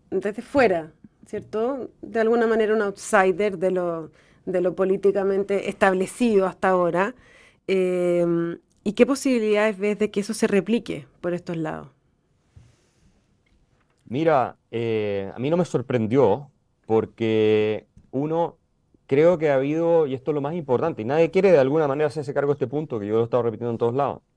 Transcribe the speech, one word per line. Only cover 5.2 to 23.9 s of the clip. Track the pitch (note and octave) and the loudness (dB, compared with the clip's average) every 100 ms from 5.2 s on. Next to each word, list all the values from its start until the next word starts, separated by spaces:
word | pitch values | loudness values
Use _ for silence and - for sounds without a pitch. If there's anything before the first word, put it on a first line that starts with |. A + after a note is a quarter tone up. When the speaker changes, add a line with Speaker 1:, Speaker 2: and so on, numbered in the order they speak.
| G3 G3 G3 G3 - | 0 -2 -2 -4 -4
Speaker 1:
establecido | - G3 F#3 F#3 - A#3+ G3+ F#3 | 0 2 2 -2 -2 2 2 0
hasta | D#3 F#3+ | -2 0
ahora. | F#3 F3 E3+ G3+ C4 - - _ _ - | 2 2 0 -2 -6 -20 -20 _ _ -4
Eh, | F#3+ F#3 F3+ F3+ F3 F3 E3+ E3+ - _ _ | -2 0 0 0 0 2 0 -2 -8 _ _
¿y | G#3 | -2
qué | G#3 A#3+ | 2 2
posibilidades | C4+ C#4 A#3+ G#3+ G#3 A3 F#3+ | 0 0 0 0 2 0 0
ves | G#3 G3+ | -4 -2
de | G#3+ | -2
que | G#3 | -4
eso | G3+ | -6
se | A3 G#3+ | -4 0
replique | G3+ F3+ A#3 - D#3+ - _ | 0 0 -2 -4 -10 -12 _
por | F3 | -6
estos | F3 F3 E3 | -6 -6 -6
lados? | D#3 D#3+ D3+ _ _ _ _ _ _ - _ _ _ _ _ _ _ _ _ _ _ _ _ _ - | -6 -8 -14 _ _ _ _ _ _ -20 _ _ _ _ _ _ _ _ _ _ _ _ _ _ -8
Speaker 2:
Mira, | B2 E3 C#3+ G#2+ - _ | -2 2 2 0 -6 _
eh, | A#2 A#2 A2 G#2 G2 G2 | -4 -2 -2 -2 -4 -6
a | G#2 | -6
mí | C3+ | -2
no | F3 | -2
me | |
sorprendió | E3 C#3+ A#2+ B2 G#2+ C3 A#2 A#2+ C#3+ _ _ _ - | 0 -4 -2 -2 0 4 4 2 -4 _ _ _ -2
porque, | A2 G#2+ - A2+ A2 G#2+ G#2+ G#2+ G#2+ - - - | 0 0 -4 0 2 4 2 0 -4 -10 -20 -10
uno, | C3 D3+ E3 D#3+ - _ _ _ _ - | -6 -4 -2 -4 -8 _ _ _ _ -2
creo | C#3 E3+ F3 | 4 4 4
que | D#3 | 2
ha | |
habido, | C3+ C#3 D#3 E3+ E3 D3 | 2 0 0 2 2 2
y | |
esto | C3 D#3+ | -2 -4
es | |
lo | D3 | -4
más | C#3 | -4
importante, | F3 C#3 A#2+ D#3+ B2 | -6 -2 0 0 -4
y | |
nadie | A2 D3+ E3 | 0 2 2
quiere | F#3 F#3+ | 4 6
de | D#3+ | 6
alguna | C3 D#3+ C#3+ | 6 2 0
manera | C#3 D3+ | 0 -2
hacerse | D3+ C#3 | -4 -6
cargo | C#3 C#3+ | -2 0
de | |
este | C#3+ A#2+ | 0 -4
punto, | D3 D#3 A#2 | -4 -6 -6
que | G2+ | -2
yo | |
lo | A2 | 0
he | |
estado | A#2 B2 | 0 0
repitiendo | A#2 G#2+ A#2+ | -2 -4 -6
en | A2+ | -2
todos | A#2 | -2